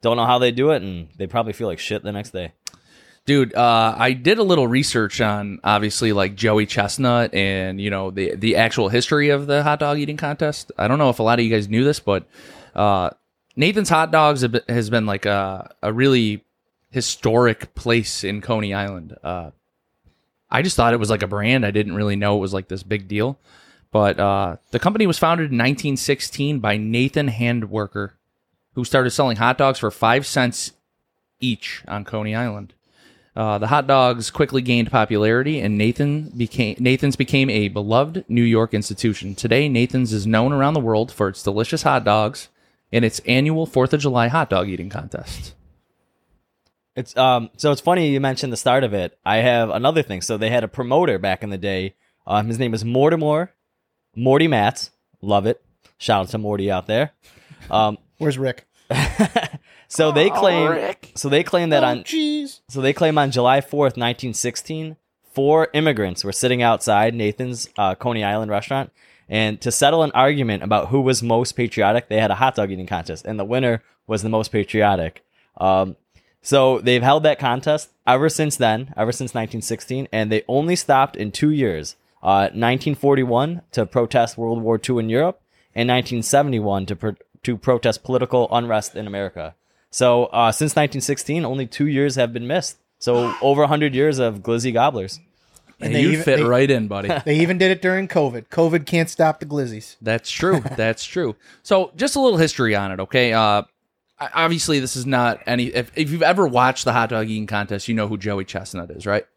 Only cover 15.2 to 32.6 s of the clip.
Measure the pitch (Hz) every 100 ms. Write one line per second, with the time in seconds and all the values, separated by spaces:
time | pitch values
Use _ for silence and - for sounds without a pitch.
15.2 | 107 101 95 95 - _ - 110 135 131
16.2 | 110 104 _ _ _ _ _ 127 117 -
17.2 | 120 113 123 110 - - 120 117 107 -
18.2 | 98 104 104 113 104 98 101 95 78 -
19.2 | 73 90 82 - _ _ _ _ _ _
20.2 | _ _ _ 117 175 - 117 120 104 107
21.2 | 98 104 107 131 107 101 104 104 104 101
22.2 | 104 104 95 98 95 95 92 104 95 104
23.2 | 117 135 _ - _ _ _ 110 101 -
24.2 | 101 98 95 82 _ 120 175 208 208 165
25.2 | 160 170 156 123 120 139 151 135 - 139
26.2 | - - 143 147 110 104 107 117 127 -
27.2 | 185 110 120 120 107 107 101 104 101 _
28.2 | _ _ _ _ _ - 120 135 127 -
29.2 | 139 107 117 131 135 131 110 - 113 123
30.2 | 139 - 123 - - _ _ _ _ _
31.2 | _ _ 127 107 - - - 101 101 110
32.2 | 107 110 120 104